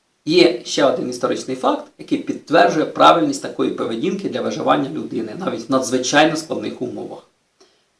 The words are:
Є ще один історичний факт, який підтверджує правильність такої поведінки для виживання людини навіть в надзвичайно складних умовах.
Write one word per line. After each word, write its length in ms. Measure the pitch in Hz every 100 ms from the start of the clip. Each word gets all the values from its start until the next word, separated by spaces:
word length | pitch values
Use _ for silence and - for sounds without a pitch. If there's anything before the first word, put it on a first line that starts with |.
| _ _ 151
Є 400 | 175 170 - -
ще 200 | 160 135
один 240 | 120 123
історичний 480 | - 120 104 - 131
факт, 280 | 135 - - -
який 200 | - 143
підтверджує 680 | - - - 165 175 156 139
правильність 560 | - 147 165 147 -
такої 300 | - - 131
поведінки 580 | - 113 113 170 190 131
для 120 | 117
виживання 480 | 113 151 135 143 139
людини 460 | 147 110 113 110 170
навіть 300 | 156 117 -
в 20 |
надзвичайно 640 | 131 117 131 123 147 160 160
складних 460 | - 110 110 -
умовах. 420 | 123 101 - - _ _ _ _ _ _ _ _